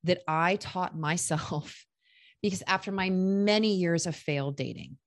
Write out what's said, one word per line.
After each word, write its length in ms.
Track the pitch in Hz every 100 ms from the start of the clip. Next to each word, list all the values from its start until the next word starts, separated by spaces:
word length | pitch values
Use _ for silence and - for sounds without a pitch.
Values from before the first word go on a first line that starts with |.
that 180 | 160 180 -
I 300 | 156 170 202
taught 380 | - 185 180 160
myself," 880 | 151 170 - 156 - 151 - - - _ _
<laughs> 280 | _ - _
because 200 | 208 185 -
after 240 | 190 196
my 180 | 196 185
many 640 | 185 190 196 202 214 220
years 320 | 196 175 170 170
of 100 | 151
failed 400 | - 143 139 143
dating 420 | 127 - 131 131